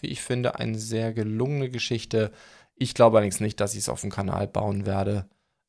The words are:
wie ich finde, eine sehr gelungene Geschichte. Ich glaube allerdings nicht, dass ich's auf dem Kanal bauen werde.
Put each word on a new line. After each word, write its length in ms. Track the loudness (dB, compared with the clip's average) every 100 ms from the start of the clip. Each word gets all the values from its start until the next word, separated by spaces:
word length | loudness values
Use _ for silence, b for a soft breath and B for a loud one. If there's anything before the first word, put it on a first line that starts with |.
wie 60 | -8
ich 160 | -6
finde, 340 | -2 -2 -2 -2
eine 220 | -4 -4
sehr 340 | -4 -2 -2
gelungene 560 | -2 -2 -2 -2 -2 -4
Geschichte. 640 | -4 -4 -4 0 0 0 B B B B -6
Ich 200 | -2 6
glaube 220 | 8 8
allerdings 220 | 4 0
nicht, 200 | -2 -2
dass 160 | -2 -2
ich's 140 | -4
auf 120 | -4
dem 80 | -6
Kanal 380 | -4 -2 -2 -2
bauen 400 | -2 -2 -2 -2
werde. 400 | -2 0 -2 -6 _ _ _